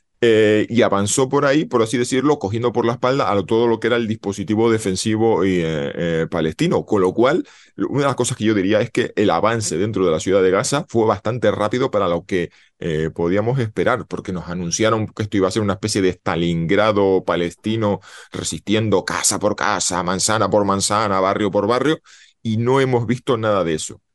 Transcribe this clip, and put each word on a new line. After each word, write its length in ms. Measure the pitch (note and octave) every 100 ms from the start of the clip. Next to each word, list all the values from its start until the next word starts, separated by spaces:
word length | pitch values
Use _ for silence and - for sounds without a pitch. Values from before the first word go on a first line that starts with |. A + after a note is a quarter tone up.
| _ -
eh, 440 | A#2+ A2 G#2+ G#2+ -
y 120 | A#2
avanzó 480 | G2+ G2 G2+ - C3
por 160 | C#3+ C#3+
ahí, 200 | D3 A#2+
por 180 | B2
así 160 | A2 A#2+
decirlo, 400 | A#2+ C3 C#3 C#3+
cogiendo 320 | G2+ A2+ A#2+
por 120 | A2+
la 100 | A2+
espalda 380 | A#2+ B2+ C#3 G2+
a 140 | G2+ F#2+
todo 220 | A2+ A#2
lo 120 | A2
que 80 | A2+
era 100 | A#2+
el 100 | A2
dispositivo 640 | A2 G2+ G2 F2+ G#2+ A#2
defensivo 720 | A2 G2+ F#2+ A2+ G#2+ A2+ F#2 F#2+
y, 120 | F2+
eh, 340 | D#2+ D#2 C#2+ -
eh, 320 | E2+ D#2+ D#2+
palestino. 520 | F2 D#2+ - E3 A2 D2+
Con 160 | G#2
lo 120 | F#2
cual, 320 | G#2 B2 E3+ - - - -
una 220 | G2 B2+
de 80 | C#3
las 80 | B2+
cosas 220 | B2 B2
que 80 | A2
yo 100 | G#2+
diría 260 | F#2 G#2
es 80 | A#2
que 240 | - A2+ -
el 140 | G2+
avance 480 | E2 G2+ A#2 G2+ D#2+
dentro 260 | G#2+ G2
de 80 | F2+
la 80 | D#2+
ciudad 220 | F#2+ F#2+
de 80 | F#2
Gaza 360 | F#2+ - C#3+ -
fue 160 | A#2 A2
bastante 460 | G2+ G#2+ A#2+ G#2
rápido 400 | G2+ G#2 B2 C3
para 160 | G#2 F#2+
lo 180 | E2+ -
que, 240 | F#2 E2 _ _ -
eh, 320 | E2 D#2 D#2+
podíamos 460 | - E2+ G2 A2+ C3+
esperar, 480 | A2+ F#2+ F2+ B2 D#2+
porque 260 | F2+ F2
nos 160 | F2+ E2
anunciaron 560 | F2 F2 E2+ A2 A2+ G#2+
que 160 | -
esto 140 | G#2+ G2+
iba 100 | F#2
a 40 |
ser 100 | A2+
una 120 | G#2
especie 280 | F#2+ A2 G#2+
de 120 | F#2
Stalingrado 1080 | - - E2+ E2+ E2+ E2 G2 A2 G2+ G2 F#2
palestino, 760 | E2 E2+ E2+ - G#2+ A2 G#2+ F#2+ - - -
resistiendo 760 | - - E2 - G#2+ A2 F#2+ -
casa 320 | F2 - G2
por 180 | G2+ B2
casa, 460 | G2 F#2+ - F2+
manzana 480 | F2+ F#2 - A2 G2
por 160 | G#2+ G2+
manzana, 540 | G2 - G#2+ G#2+ F#2+
barrio 320 | F#2+ G2 G#2
por 160 | G2+ G2+
barrio, 320 | B2 D3 D#3 _ - - _
y 160 | A#2 A2
no 240 | A#2+ C3+
hemos 240 | C3 B2 A#2
visto 320 | A#2+ - A#2
nada 260 | A2 G2+
de 120 | E2 D#2
eso. 260 | - - _